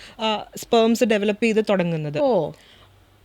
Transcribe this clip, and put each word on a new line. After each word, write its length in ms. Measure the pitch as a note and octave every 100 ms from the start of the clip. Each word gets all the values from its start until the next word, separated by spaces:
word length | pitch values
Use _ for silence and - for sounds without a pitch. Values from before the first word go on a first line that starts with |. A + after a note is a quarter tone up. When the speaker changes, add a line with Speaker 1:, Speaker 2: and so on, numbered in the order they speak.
| - -
Speaker 1:
ആ, 260 | A3 G#3 - -
സ്പേംസ് 480 | - A#3 A3+ A#3
ഡെവലപ്പ് 400 | A#3 G#3+ G#3+ G#3
ചെയ്ത് 220 | A#3 G#3+ A3
തുടങ്ങുന്നത്. 500 | G3 F3 E3 D3+ D3
Speaker 2:
ഓ. 320 | C#4+ G#3 D3+ D#3 - - - _ _ _